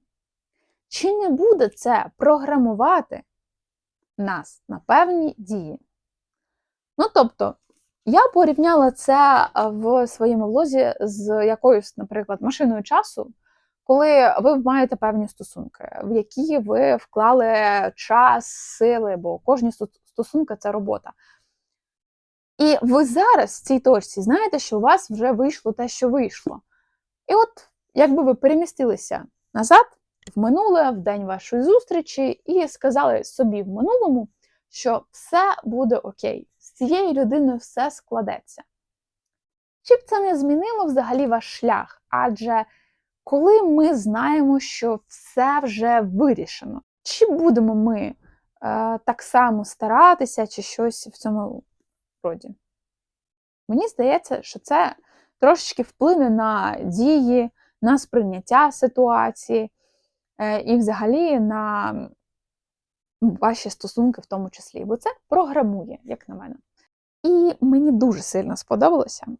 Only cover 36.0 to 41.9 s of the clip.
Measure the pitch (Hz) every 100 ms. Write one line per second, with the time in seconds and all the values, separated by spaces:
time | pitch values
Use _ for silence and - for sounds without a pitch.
36 | - - 208 - - _ _ _ 254 359
37 | 392 277 247 285 277 240 - - 277 -
38 | _ 233 208 - - - - _ _ _
39 | _ _ _ _ _ _ _ _ - 494
40 | 494 427 392 311 277 294 415 440 339 269
41 | 233 262 277 233 - - 240 208 -